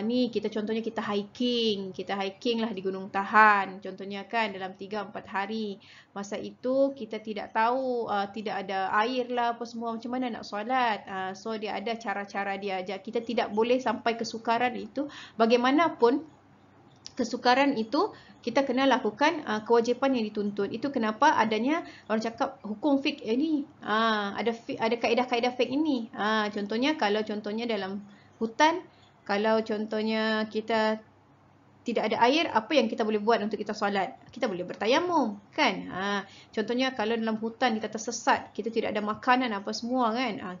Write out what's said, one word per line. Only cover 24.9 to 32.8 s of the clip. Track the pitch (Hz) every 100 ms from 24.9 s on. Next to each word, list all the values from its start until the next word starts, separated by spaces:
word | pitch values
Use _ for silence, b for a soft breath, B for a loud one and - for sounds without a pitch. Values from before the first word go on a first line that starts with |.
| 233
kaedah-kaedah | 226 233 - 240 247
fiqh | 247 240
ini. | 269 311 247 226 -
Ah, | 208 220 208
contohnya | 208 202 220 277 311
kalau | 208 214
contohnya | 214 214 214 220 240
dalam | 208 190 202 - B B -
hutan, | 226 - 311 349 - b b _ -
kalau | 202 220 220
contohnya | 220 208 220 220 220 220 220 214 220
kita | 220 214 226 220 220 - _ _ _ _ _ _ _
tidak | - 220 214
ada | 214 269
air, | 311 339
apa | 220 220
yang | 294